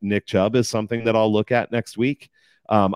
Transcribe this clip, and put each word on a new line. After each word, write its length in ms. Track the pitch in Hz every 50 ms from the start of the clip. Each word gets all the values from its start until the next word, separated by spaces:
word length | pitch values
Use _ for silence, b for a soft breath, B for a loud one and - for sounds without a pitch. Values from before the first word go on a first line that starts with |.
| 104
Nick 240 | 101 104 101 - -
Chubb 280 | - 95 95 107 117
is 140 | 127 117 -
something 340 | - 110 107 101 120 117 113
that 100 | 117 113
I'll 180 | 110 110 110 107
look 180 | 107 107 -
at 200 | 123 120 110 -
next 260 | 117 117 - - - 107
week. 320 | 120 135 143 - - - _ _ _ _ _ _ _ -
Um, 240 | 110 107 98 95 98